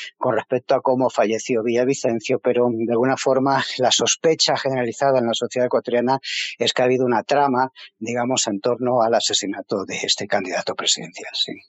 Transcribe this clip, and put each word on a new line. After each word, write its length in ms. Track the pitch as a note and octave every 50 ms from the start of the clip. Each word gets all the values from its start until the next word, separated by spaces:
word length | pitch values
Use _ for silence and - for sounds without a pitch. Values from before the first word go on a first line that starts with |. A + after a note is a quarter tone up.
| - - -
con 200 | - - B2+ A2+
respecto 400 | A2 - - C3 B2 - - C3+
a 40 | B2
cómo 300 | - C3 B2+ B2+ B2+ A#2+
falleció 540 | - B2 A2 G#2+ A2 A2 - - B2+ A2+ G#2+
Villavicencio, 720 | A#2+ A#2 A#2+ B2+ C3 C3+ - - A#2+ A2+ A2+ - - B2+ -
pero 300 | - B2+ A#2+ A#2+ B2 A#2+
de 220 | A#2 A2 A#2 A#2
alguna 240 | A#2 A2+ B2+ C3 C3
forma 480 | - - C#3+ C3 C3+ C3 C#3 C3+ C3 - - - -
la 120 | B2 B2+
sospecha 640 | - - A#2+ - - - - E3 D#3+ - - D#3+ C#3+
generalizada 640 | - - C3+ C3 B2+ B2 A#2 - - C#3 C#3 C3+ B2+
en 80 | A#2
la 80 | A#2 A2
sociedad 320 | - A#2+ A2 - B2 B2
ecuatoriana 540 | B2 B2+ A#2 - B2 A#2 A#2+ A#2+ B2+ C3+ C3+ - - - - - - - -
es 160 | A#2 A2 -
que 80 | -
ha 20 | B2
habido 220 | B2 B2+ B2+ C3
una 160 | B2 B2 G#2+
trama, 500 | - - C#3+ C#3+ C#3+ C3+ B2 B2 C3 C3 - - - - _ -
digamos, 480 | G#2+ A#2 A#2+ B2 B2 B2+ C3 A#2+ -
en 140 | - - -
torno 400 | - B2 A#2+ A2+ B2+ B2 B2+ B2
al 140 | A2+ A2+ A#2
asesinato 720 | G#2 - - G#2 - G#2+ F#2+ G#2 G2+ - - - G2 F#2+
de 100 | - -
este 300 | - - - - - G#2
candidato 480 | G2+ G#2 G2+ F#2 F#2 E2+ D#2+ - - -
presidencial, 580 | - - - - - - - - - - -
sí. 200 | - - - - - - -